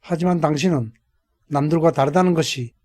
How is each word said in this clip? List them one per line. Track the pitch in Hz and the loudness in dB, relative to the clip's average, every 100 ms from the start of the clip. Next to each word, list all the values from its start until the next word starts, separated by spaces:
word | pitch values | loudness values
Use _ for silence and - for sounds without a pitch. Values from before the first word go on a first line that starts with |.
하지만 | - 170 180 180 | -6 -2 0 0
당신은 | 156 151 180 151 113 - _ _ _ _ _ | 0 0 0 0 -4 -12 _ _ _ _ _
남들과 | 143 151 165 165 | -2 0 2 2
다르다는 | 156 139 185 185 | 2 0 2 2
것이 | 165 147 - 120 _ | 2 -2 -4 -10 _